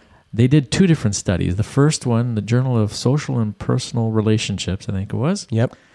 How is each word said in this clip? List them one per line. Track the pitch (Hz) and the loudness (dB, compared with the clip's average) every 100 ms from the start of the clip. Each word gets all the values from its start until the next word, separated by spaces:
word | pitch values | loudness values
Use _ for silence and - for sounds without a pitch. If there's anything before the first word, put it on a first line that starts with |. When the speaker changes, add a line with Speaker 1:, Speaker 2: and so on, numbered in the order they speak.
| - _ _ | -6 _ _
Speaker 1:
They | 110 127 | 2 4
did | 151 135 | 4 2
two | - 190 | 2 2
different | 160 107 101 | 4 0 -2
studies. | - 87 90 92 | -2 0 0 -2
The | |
first | 107 - 147 151 127 | -2 2 2 2 0
one, | 117 123 110 | 0 0 -2
the | |
Journal | 101 120 131 120 | 0 0 2 2
of | 104 | 0
Social | - 120 143 - 127 | 0 0 0 -2 -2
and | 110 104 | -2 -4
Personal | - 127 - 120 113 | -2 -2 -2 -4 0
Relationships, | 110 107 110 - 98 - 92 - | 0 2 0 0 -6 -4 -6 -4
I | |
think | 98 101 | -6 -4
it | 104 | -4
was. | 131 202 - | -2 -4 -4
Speaker 2:
Yep. | 110 123 - _ | -2 -2 -4 _